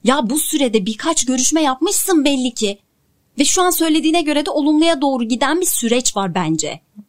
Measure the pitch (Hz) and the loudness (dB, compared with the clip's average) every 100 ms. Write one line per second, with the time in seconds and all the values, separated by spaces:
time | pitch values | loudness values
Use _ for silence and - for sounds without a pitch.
0 | 214 285 220 294 - 302 262 220 190 214 | 2 2 0 -2 -2 0 2 0 -2 -4
1 | 320 320 - 254 254 311 294 262 349 381 | -2 -2 0 0 0 2 0 0 -2 -2
2 | - 339 277 277 254 - 208 202 _ _ | 2 2 2 0 -2 -2 -6 -6 _ _
3 | _ _ _ - 294 - 359 349 330 311 | _ _ _ 0 2 4 2 2 0 2
4 | 302 339 302 294 302 294 294 302 330 311 | 2 0 0 -2 -2 0 2 4 2 2
5 | 277 262 226 247 269 330 370 - 233 240 | 0 0 -2 -2 0 0 -2 -2 0 0
6 | 247 202 196 175 160 160 151 - _ 208 | 0 -4 -4 -4 -2 -4 -4 -10 _ -20